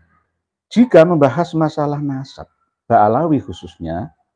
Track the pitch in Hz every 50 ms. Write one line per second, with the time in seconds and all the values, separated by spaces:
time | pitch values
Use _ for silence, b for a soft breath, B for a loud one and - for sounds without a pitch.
0 | _ _ _ _ _ _ _ _ _ _ _ _ _ _ - 214 247 254 - 170
1 | 160 180 175 151 143 131 120 165 170 170 - 160 160 151 - 156 147 147 147 147
2 | 147 143 135 135 139 - - - - _ _ _ _ _ _ _ _ - 117 107
3 | 104 104 110 135 165 165 151 123 101 - 87 - - 82 - - 85 82 82 87
4 | 117 160 _ _ _ _ _